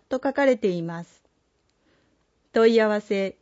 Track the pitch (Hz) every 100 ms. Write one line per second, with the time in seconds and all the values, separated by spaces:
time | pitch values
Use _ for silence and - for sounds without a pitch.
0 | - 262 277 269 277 240 202 175 165 170
1 | 175 _ _ _ _ _ _ _ _ _
2 | _ _ _ _ _ 233 226 226 214 214
3 | - 196 190 -